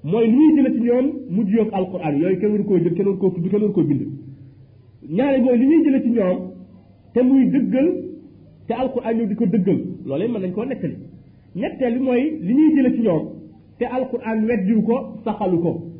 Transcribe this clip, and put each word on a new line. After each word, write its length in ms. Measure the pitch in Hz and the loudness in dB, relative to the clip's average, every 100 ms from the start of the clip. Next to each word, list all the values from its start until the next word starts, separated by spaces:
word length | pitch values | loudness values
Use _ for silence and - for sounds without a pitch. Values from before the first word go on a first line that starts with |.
Mooy 220 | 143 214 226 | -2 0 4
li 80 | 247 | 6
ñuy 180 | 311 302 | 6 6
jëlee 180 | 247 | 2
ci 80 | 233 | 0
ñoom 240 | 233 247 277 - - | 0 2 0 -4 -6
mu 120 | 180 196 | -2 0
juyoog 220 | 226 214 | 0 0
Alquran, 420 | 202 185 180 160 143 | -2 -4 -4 -2 0
yooyu 160 | 175 185 | 0 0
kenn 120 | 208 | 0
waru 120 | 208 | -2
koo 140 | - 185 | 0 0
jël, 160 | 165 | 0
kenn 140 | 170 196 | 0 -2
waru 100 | 196 | 0
koo 100 | 190 | -2
tudd, 180 | 180 180 | -2 -2
kenn 120 | 208 | 0
waru 120 | 214 | 0
koo 100 | 180 | 0
bind. 180 | 143 135 - - - - - - - - - - - | 0 0 -4 -10 -16 -20 -20 -20 -20 -20 -20 -20 -8
Ñaareel 320 | 165 277 269 | -2 0 2
mooy 140 | 247 240 | 2 4
li 80 | 269 | 4
ñuy 160 | 320 294 | 4 4
jëlee 160 | 269 | 2
ci 60 | 233 | 2
ñoom 280 | 226 185 180 - - - - - - - | 0 0 -2 -6 -16 -20 -20 -20 -20 -6
te 60 | 233 | 0
muy 220 | 254 269 214 | 4 4 4
dëggal, 380 | 269 196 240 320 - - - - - - - - | 2 2 2 2 0 -8 -16 -20 -20 -20 -20 -8
te 60 | |
Alquran 400 | 233 262 233 226 226 | -4 -2 -2 -2 -2
ñëw 100 | 226 | -2
di 80 | 208 | 0
ko 100 | 226 | 2
dëggal, 340 | 226 185 147 - - - | 2 2 0 -2 -10 -6
loolee 220 | 135 226 | -4 -2
mën 140 | 226 | -4
nañ 100 | 185 | -4
koo 120 | 185 247 | -6 -6
nettali. 300 | 254 185 - - - - - - 170 | -6 -8 -8 -16 -20 -20 -20 -14 -8
Ñetteel 380 | 247 277 254 240 | -8 -4 -2 0
bi 60 | |
mooy 200 | 269 247 294 311 | 0 0 0 -4
li 120 | 175 | 0
ñuy 220 | 254 311 302 | 4 4 4
jëlee 180 | 247 220 | 2 2
ci 60 | |
ñoom 220 | 226 160 156 - - - - - | 0 0 -2 -12 -18 -20 -20 -8
te 80 | 233 | -4
Alquran 600 | 254 262 233 220 226 220 | -4 -4 -6 -4 -2 0
weddiwu 340 | 233 190 220 | 0 2 2
ko, 120 | 196 226 - - | 2 0 -4 -10
saxalu 360 | 226 208 196 170 | -8 -4 0 0
ko 100 | 170 - - - | 0 -4 -10 -16